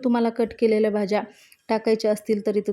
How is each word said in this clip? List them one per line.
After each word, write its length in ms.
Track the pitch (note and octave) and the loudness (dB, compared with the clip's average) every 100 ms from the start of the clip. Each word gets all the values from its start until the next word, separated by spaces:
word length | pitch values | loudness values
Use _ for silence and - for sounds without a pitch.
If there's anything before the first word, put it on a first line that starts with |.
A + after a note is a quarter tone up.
तुम्हाला 260 | B3+ A#3+ A#3 | 0 0 0
कट 180 | A#3 A3 - | 0 -4 0
केलेल्या 320 | A3+ G#3+ G#3+ | 2 2 2
भाज्या 320 | G#3 G3 G#3 A3 - - _ - | 0 -2 -2 -4 -12 -20 _ -4
टाकायच्या 420 | A3 A3 A3 G#3+ | -2 0 0 0
असतील 360 | G#3+ - G#3+ G#3 | -2 -2 -2 0
तर 100 | G#3 | -2
इथं 160 | G#3 | -2